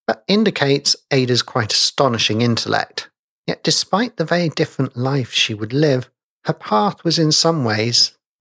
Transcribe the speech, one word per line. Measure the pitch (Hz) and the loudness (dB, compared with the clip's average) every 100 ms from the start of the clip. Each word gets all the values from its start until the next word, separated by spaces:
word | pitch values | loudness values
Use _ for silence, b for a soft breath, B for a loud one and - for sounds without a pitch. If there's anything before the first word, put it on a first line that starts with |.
| - | -4
but | 190 - | -4 0
indicates | 202 208 - 139 143 - - - | 2 2 0 0 0 0 -4 0
Ada's | 139 127 120 | 0 2 0
quite | - 127 107 | -2 -2 0
astonishing | - - - 139 113 - 110 | 0 0 2 0 2 0 0
intellect. | 120 113 104 110 - - - _ _ _ - | 0 0 -2 -2 -4 -10 -16 _ _ _ -10
Yet | - | -6
despite | - 151 - 190 240 - | -2 0 0 -2 -2 -4
the | 156 | -2
very | 170 170 | 0 -2
different | - 147 - 131 - | -2 -4 -4 -6 -4
life | 131 139 117 | -4 -2 -2
she | - - | -2 -2
would | 107 107 | -4 -4
live, | 131 156 127 - _ _ _ - | 0 2 2 -2 _ _ _ -8
her | |
path | 160 - 214 208 - | -6 0 0 0 -2
was | 170 151 | -2 2
in | 156 | 2
some | 147 165 165 120 | 2 2 2 0
ways | 107 113 117 - _ _ _ | 0 0 0 0 _ _ _